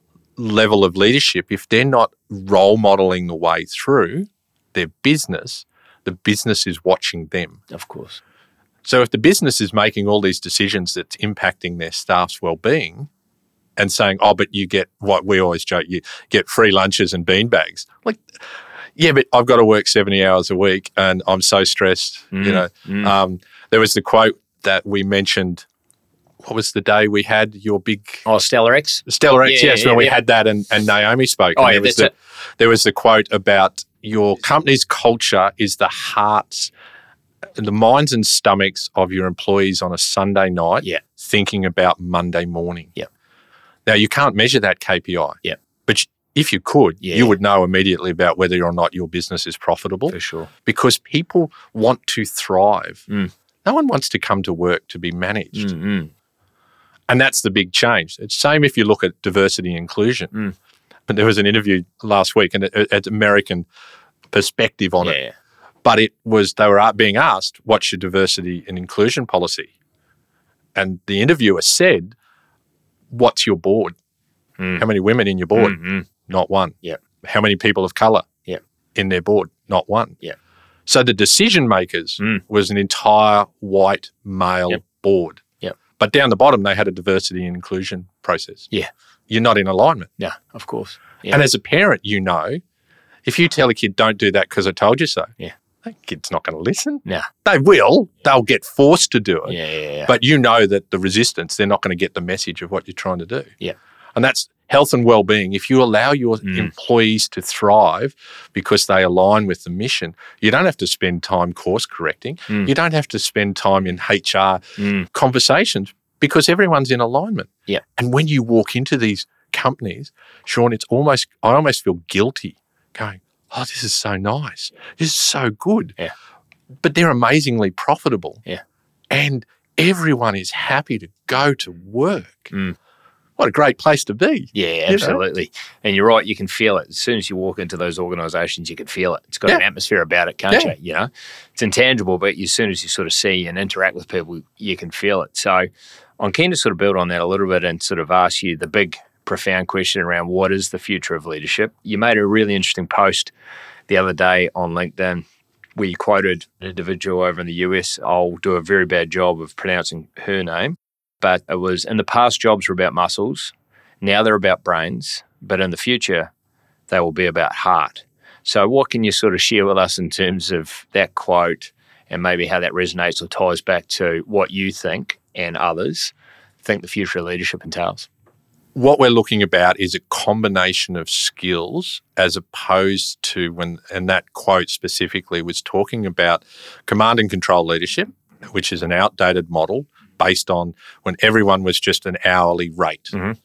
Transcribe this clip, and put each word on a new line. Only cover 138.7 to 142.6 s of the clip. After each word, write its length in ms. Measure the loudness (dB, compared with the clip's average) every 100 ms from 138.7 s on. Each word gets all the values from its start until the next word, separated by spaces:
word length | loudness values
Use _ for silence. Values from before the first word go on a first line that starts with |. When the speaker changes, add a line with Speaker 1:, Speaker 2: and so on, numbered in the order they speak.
| -14
Speaker 2:
can 120 | -12
feel 280 | -4 -4 -4
it. 80 | _
It's 80 | -4
got 140 | 0
an 100 | 2
Speaker 1:
Yeah. 60 | 0
Speaker 2:
atmosphere 340 | -4 -2 -2
about 260 | 0 0 -2
it, 100 | -4
can't 240 | -2 -2
Speaker 1:
Yeah. 100 | -2
Speaker 2:
you? 40 | -4
You 120 | -8 -6
know, 120 | -6 -8 -20 -20 -20
it's 80 | -6
intangible, 560 | -2 2 2 2 0 -2
but 180 | -2 -4
as 140 | -4
soon 180 | -2